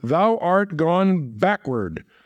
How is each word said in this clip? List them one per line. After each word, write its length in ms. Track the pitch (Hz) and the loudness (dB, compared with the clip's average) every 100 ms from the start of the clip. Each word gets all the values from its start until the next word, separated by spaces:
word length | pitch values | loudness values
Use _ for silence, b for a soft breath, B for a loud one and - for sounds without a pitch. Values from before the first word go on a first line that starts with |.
Thou 360 | 117 160 214 226 | -2 0 2 0
art 400 | 175 185 202 156 | 0 0 0 -2
gone 600 | 160 180 190 185 131 107 | 0 2 2 0 -2 -2
backward 680 | 185 208 - 123 92 80 - b | 0 0 -2 -4 -4 -6 -14 b